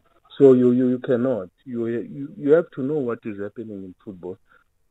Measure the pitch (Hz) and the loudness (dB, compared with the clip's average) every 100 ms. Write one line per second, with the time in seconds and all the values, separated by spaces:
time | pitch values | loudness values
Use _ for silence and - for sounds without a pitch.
0 | _ _ _ - 139 127 123 123 127 127 | _ _ _ 6 8 8 4 2 0 -2
1 | - 120 131 110 92 _ 135 117 113 117 | -2 -2 -2 -4 -8 _ -12 -8 -6 -6
2 | 92 147 139 - 139 165 170 - 131 156 | -8 -12 -14 -6 2 2 2 -8 -6 -4
3 | 123 110 117 101 104 - 110 98 92 90 | -4 -6 -10 -10 -10 -12 -14 -12 -14 -16
4 | - 92 87 - _ _ _ _ _ | -18 -14 -14 -14 _ _ _ _ _